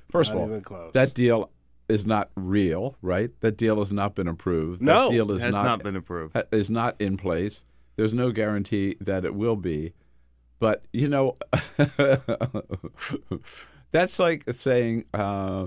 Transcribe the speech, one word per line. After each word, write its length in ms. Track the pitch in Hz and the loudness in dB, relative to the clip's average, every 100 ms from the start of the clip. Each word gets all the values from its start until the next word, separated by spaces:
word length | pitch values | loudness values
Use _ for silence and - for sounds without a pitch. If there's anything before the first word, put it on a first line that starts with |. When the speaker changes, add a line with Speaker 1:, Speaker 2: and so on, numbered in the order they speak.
| - | 0
Speaker 1:
First 200 | 170 117 | 2 2
Speaker 2:
Not 60 | 90 | 0
Speaker 1:
of 60 | |
all, 60 | - | -4
Speaker 2:
even 140 | 107 | -6
close. 280 | - 92 82 | -10 -14 -2
Speaker 1:
that 200 | 131 131 | 2 2
deal 340 | 123 120 113 - _ _ _ - | 4 4 4 0 _ _ _ -2
is 160 | 107 | 0
not 260 | 104 107 - | 2 0 -2
real, 640 | 98 92 101 90 80 131 - | -6 0 2 2 0 -4 -6
right? 300 | 90 90 123 - | -2 -2 -2 -2
That 160 | 113 101 | -2 0
deal 220 | 113 107 | 2 2
has 140 | 98 | 0
not 240 | 101 101 98 | -2 -2 -2
been 100 | 87 | -4
approved. 560 | 85 92 82 80 90 | -4 -2 -2 -2 0
Speaker 2:
No. 220 | 135 202 | 4 4
Speaker 1:
That 60 | 254 | 4
deal 180 | 117 104 | 2 2
is 120 | 98 | 0
Speaker 3:
Has 100 | 120 | 0
Speaker 1:
not, 100 | 101 | 0
Speaker 3:
not 180 | 123 110 | 0 0
been 100 | 101 | -4
approved. 400 | 95 82 87 80 | -6 -6 -8 -4
Speaker 1:
ha-, 80 | 113 - | -4 0
is 200 | 110 101 | 0 0
not 300 | 113 120 - | 0 -2 -2
in 160 | 101 95 | -2 -2
place. 460 | 95 82 104 - _ _ _ | -2 -2 -2 -6 _ _ _
There's 180 | - 107 | -2 0
no 200 | 120 127 | 2 0
guarantee 640 | 110 107 104 98 104 98 - | 0 -2 -2 -2 -2 -2 -4
that 240 | 95 95 | -4 -2
it 120 | 90 101 | -2 -2
will 180 | 117 | -2
be. 380 | 107 87 76 82 - _ _ _ _ _ - | 0 -2 -4 -6 -12 _ _ _ _ _ -2
But, 240 | 110 - - | 0 0 -2
you 140 | 117 143 | -2 0
know, 280 | 139 131 - - - - - | 2 0 -2 -4 -4 0 0
<laughs> 540 | 143 - 139 131 - - 127 107 - 92 78 - - - - 92 - - - - - | 2 4 4 4 0 -4 -4 -6 -8 -10 -10 -12 -10 -10 -8 -10 -10 -20 -20 -20 -2
that's 260 | 156 185 - | 0 2 2
like 260 | 170 165 - | 0 0 -4
saying, 520 | 123 135 123 117 113 - | -4 2 2 2 -2 -4
uh, 520 | 104 101 98 95 95 | -4 -2 -2 -4 -4